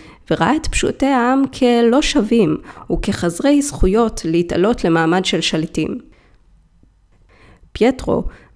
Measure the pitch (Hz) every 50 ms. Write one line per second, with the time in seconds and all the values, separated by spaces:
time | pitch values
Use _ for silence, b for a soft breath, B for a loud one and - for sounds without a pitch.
0 | B B B B B - 165 - 165 196 277 320 - - - - - - - -
1 | 269 269 277 247 233 247 262 269 269 262 - - 254 240 240 233 233 233 240 285
2 | 311 - - 302 208 220 233 233 190 156 156 - B B B B B B 175 -
3 | - 208 202 - 180 170 170 - 233 277 294 285 277 285 - - - 185 190 226
4 | 233 220 220 - - 165 165 170 170 170 - - 180 220 247 - - 175 165 165
5 | 165 160 175 190 185 - - 165 160 - - 160 160 - - 165 156 - 302 247
6 | - - - _ _ _ _ _ _ _ _ _ _ _ _ _ _ _ _ _
7 | _ _ b b b b b b b b b b b b _ - 214 247 254 262
8 | - - - - 180 B B B B B B